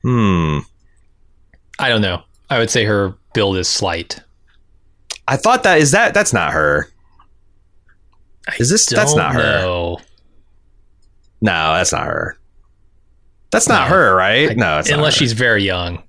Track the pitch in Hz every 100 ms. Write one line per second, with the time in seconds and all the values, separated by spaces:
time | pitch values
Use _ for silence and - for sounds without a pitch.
0 | 123 123 104 90 80 73 - _ _ _
1 | _ _ _ _ _ _ _ - 131 110
2 | 98 87 _ _ _ 123 113 123 107 101
3 | 98 95 _ 113 101 92 85 - 98 85
4 | 85 - _ _ _ _ _ _ _ _
5 | _ - - 135 220 247 214 170 147 180
6 | 226 202 208 101 78 76 73 73 - _
7 | _ _ _ _ _ _ _ _ _ _
8 | _ _ _ - - - 120 214 - 120
9 | 147 151 80 80 73 76 92 90 85 85
10 | - - _ - _ _ _ _ _ _
11 | _ _ _ _ 107 85 80 82 92 82
12 | 78 80 - - _ _ _ _ _ _
13 | _ _ _ _ _ - - 208 127 185
14 | 127 92 95 117 151 208 95 76 - 147
15 | 151 - 131 113 123 107 98 90 87 87